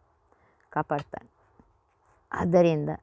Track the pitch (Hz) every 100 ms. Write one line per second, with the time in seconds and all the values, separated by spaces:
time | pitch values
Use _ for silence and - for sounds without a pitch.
0 | _ _ _ _ _ _ _ - 156 147
1 | 151 - - _ _ _ - _ _ _
2 | _ _ - - 180 175 170 156 147 156